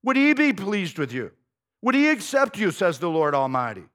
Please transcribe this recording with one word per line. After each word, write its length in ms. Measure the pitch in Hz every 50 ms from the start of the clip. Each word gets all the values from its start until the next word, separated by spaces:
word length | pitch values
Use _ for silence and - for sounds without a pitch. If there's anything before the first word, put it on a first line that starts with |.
| -
Would 120 | 240 262
he 160 | 262 277 294 302
be 180 | 262 302 285 240
pleased 460 | 185 196 196 214 208 185 160 - -
with 140 | 147 123 117
you? 200 | 127 117 - _ _ _ _ _ _ _ _ _ _ -
Would 120 | 240 262
he 140 | 277 285 302
accept 500 | 311 233 - - - 269 277 - 269 -
you, 120 | 214 190
says 280 | 156 - 196 175 160 123
the 120 | 151 175
Lord 240 | 160 160 156 147 143
Almighty? 500 | 139 135 131 131 127 123 117 107 95 - -